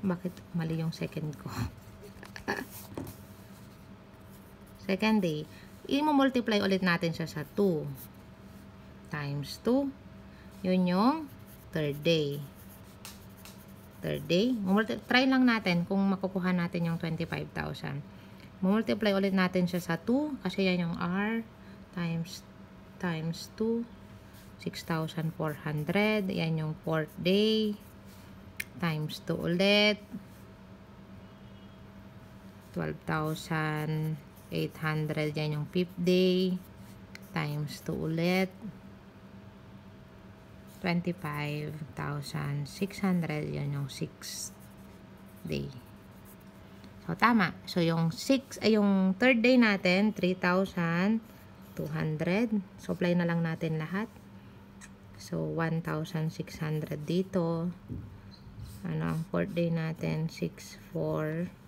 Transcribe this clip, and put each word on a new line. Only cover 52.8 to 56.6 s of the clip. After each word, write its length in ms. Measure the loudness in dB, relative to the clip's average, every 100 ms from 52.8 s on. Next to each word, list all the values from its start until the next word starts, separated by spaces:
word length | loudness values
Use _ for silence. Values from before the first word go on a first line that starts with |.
So, 100 | -6
apply 240 | 0 4 4
na 80 |
lang 160 | 4 2
natin 400 | 0 0 -2 -2
lahat. 320 | -2 -4 -4 -10 -20 -20 -20 -20 -20 -18 -18 -18 -20 -18
So, 240 | -8 -4
one 400 | -2 0 0 0
thousand 560 | 0 -2 -2 -2 -2 -4
six 240 | -8
hundred 480 | -4